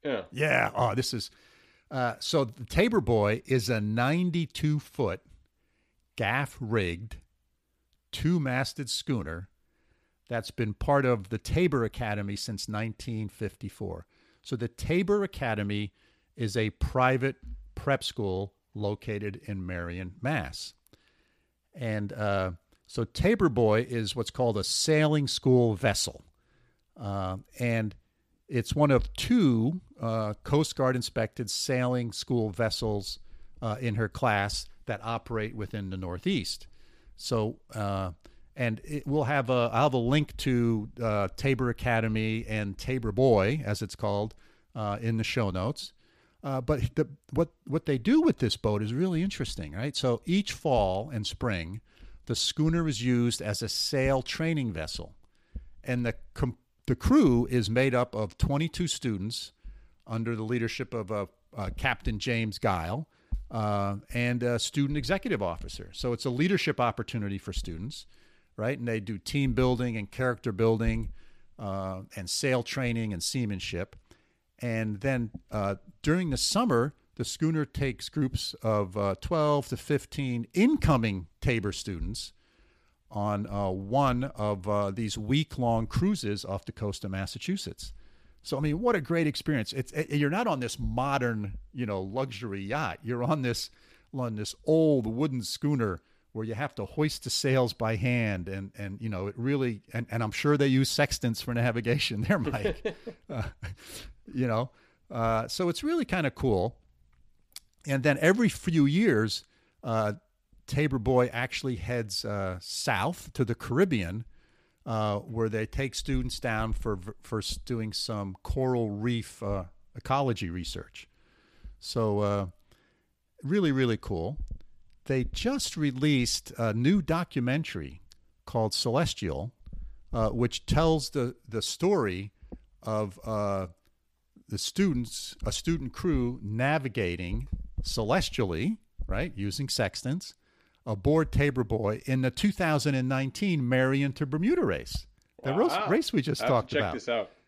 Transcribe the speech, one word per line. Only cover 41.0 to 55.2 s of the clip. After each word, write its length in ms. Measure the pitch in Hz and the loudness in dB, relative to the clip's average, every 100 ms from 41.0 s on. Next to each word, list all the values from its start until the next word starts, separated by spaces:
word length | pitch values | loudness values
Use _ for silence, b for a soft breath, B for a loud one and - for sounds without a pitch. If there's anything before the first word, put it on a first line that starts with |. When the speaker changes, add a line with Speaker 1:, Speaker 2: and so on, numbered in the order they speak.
Speaker 2:
uh, 260 | 117 104 98 - | 0 0 0 0
Tabor 340 | 135 127 123 | 0 2 0
Academy 760 | 117 123 117 113 110 110 110 110 | 0 2 2 2 0 0 -2 -2
and 300 | 107 101 95 | -2 -2 -6
Tabor 340 | - 131 117 | -4 -2 -2
Boy, 500 | 104 131 107 95 151 127 | 4 6 8 6 2 -2
as 160 | 107 | -2
it's 140 | 107 - | -4 -4
called, 400 | 107 101 107 - b b b - | -2 -2 -4 -8 b b b -6
uh, 220 | 104 101 | -4 -2
in 160 | 113 113 | 0 0
the 60 | |
show 260 | 110 - 104 | 0 0 0
notes. 420 | 90 101 143 - _ b b b b | 0 -2 -4 -10 _ b b b b
Uh, 180 | 143 135 | -4 -4
but 320 | 123 151 - | 0 0 0
the, 140 | - 151 143 _ | 0 -2 -4 _
what, 180 | 139 170 _ - | 0 0 _ -4
what 220 | 143 - | -4 0
they 100 | 135 | 0
do 240 | 117 294 | 4 6
with 160 | 320 - | 6 4
this 180 | 117 - | 0 2
boat 280 | 113 104 | 0 2
is 100 | 107 | 0
really 300 | 123 185 165 | 0 0 2
interesting, 500 | 190 - 139 - 78 | 0 -2 -6 -6 -8
right? 220 | 78 135 - | -6 -6 0
So 260 | 127 117 - | 2 0 2
each 260 | 185 202 | 2 2
fall 580 | - 156 123 98 92 127 | -2 2 4 4 2 -2
and 140 | 123 101 | -4 -4
spring, 560 | - 123 95 82 104 b b b b - | -2 -2 0 -2 -8 b b b b -6
the 80 | 117 | -2
schooner 520 | - - 156 165 160 | -2 2 2 4 0
is 140 | 110 | 0
used 400 | 123 120 120 110 | 2 4 4 0
as 220 | 107 101 | -2 -2
a 40 | 110 | -2
sail 540 | - - 139 131 135 | -2 -2 2 2 2
training 500 | 127 - 160 165 123 | 0 -2 0 0 -2
vessel. 440 | 82 78 - 80 - | -4 -6 -8 -10 -14